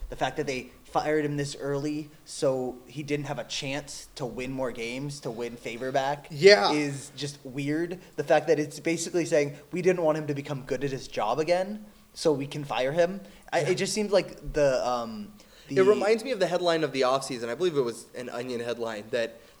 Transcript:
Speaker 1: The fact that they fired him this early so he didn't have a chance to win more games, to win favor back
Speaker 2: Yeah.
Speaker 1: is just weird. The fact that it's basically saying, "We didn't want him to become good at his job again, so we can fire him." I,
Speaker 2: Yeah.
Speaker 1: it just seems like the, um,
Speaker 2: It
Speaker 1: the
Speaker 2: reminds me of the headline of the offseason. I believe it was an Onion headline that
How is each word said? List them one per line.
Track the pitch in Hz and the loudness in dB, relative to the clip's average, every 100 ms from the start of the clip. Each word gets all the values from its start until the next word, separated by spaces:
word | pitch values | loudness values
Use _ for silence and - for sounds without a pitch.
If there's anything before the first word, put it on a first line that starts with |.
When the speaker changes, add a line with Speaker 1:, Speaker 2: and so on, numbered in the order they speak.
| - | -10
Speaker 1:
The | 127 | -2
fact | 135 131 | -2 -2
that | 143 | -4
they | 127 120 - | -4 -6 -16
fired | - 165 151 156 147 | -4 -2 2 2 0
him | 147 | -2
this | 143 - | -4 -4
early | 139 143 151 151 151 - | -4 -2 -2 -4 -8 -14
so | - - 139 131 127 123 - | -16 -2 0 2 -2 -6 -12
he | 147 | -10
didn't | 143 147 143 | -4 -2 -2
have | 143 | -6
a | |
chance | 113 - 139 139 143 - - | -6 -6 -4 -6 -6 -14 -14
to | - | -8
win | 127 110 127 | -8 -6 -6
more | 131 127 | -4 -4
games, | 117 117 123 143 143 | -4 -6 -6 -6 -8
to | 135 | -8
win | 113 120 120 | -6 -6 -8
favor | 127 117 131 | -10 -6 -2
back | 139 135 147 - | 0 0 -2 -6
Speaker 2:
Yeah. | 151 185 202 196 | 6 8 8 6
Speaker 1:
is | 151 147 139 - 131 | 2 0 -2 -10 -8
just | 143 143 | -8 -8
weird. | 135 127 143 156 170 180 - - | -10 -6 -2 -2 -2 -6 -12 -6
The | |
fact | 143 156 151 | 2 4 4
that | 151 | 2
it's | 151 147 | 2 -4
basically | 165 165 175 175 151 | -2 -2 0 -2 2
saying, | 160 143 143 - | 2 2 -2 -8
"We | 175 | 0
didn't | 180 180 | 2 4
want | 160 156 | 4 2
him | 147 | 0
to | |
become | 143 143 143 | -4 -4 -6
good | 120 131 | -4 -2
at | 143 | -2
his | 127 107 | -4 -6
job | - 107 131 | -2 0 2
again, | 160 175 196 214 - - - | 2 2 0 -6 -12 -20 -20
so | - 165 | -2 2
we | 143 139 | 2 0
can | 147 | -6
fire | 143 117 131 | -4 0 0
him." | 160 170 196 - - - | 2 2 0 -12 -20 -4
I, | 170 | 0
Speaker 2:
Yeah. | 151 | 2
Speaker 1:
it | |
just | 175 190 | 0 0
seems | 214 208 | -2 2
like | 196 170 - 147 | 2 0 -6 -6
the, | 156 143 127 117 | 2 4 4 2
um, | 123 117 110 104 - - - - | -2 -4 -8 -12 -16 -20 -20 -4
Speaker 2:
It | |
Speaker 1:
the | 143 | 4
Speaker 2:
reminds | 190 208 196 226 | 6 6 4 2
me | 254 | 2
of | 226 | 0
the | 175 | 2
headline | 175 175 165 | 2 2 2
of | 151 | 2
the | 131 | 2
offseason. | 127 135 135 127 117 | 2 2 0 -6 -6
I | |
believe | 120 185 147 | 0 0 2
it | |
was | 120 107 - | 0 -2 -10
an | 117 123 | -12 -8
Onion | 120 127 120 | -8 -6 -4
headline | 117 117 113 107 107 | -4 -4 -4 -6 -4
that | 123 113 - - - | -2 -2 -6 -20 -2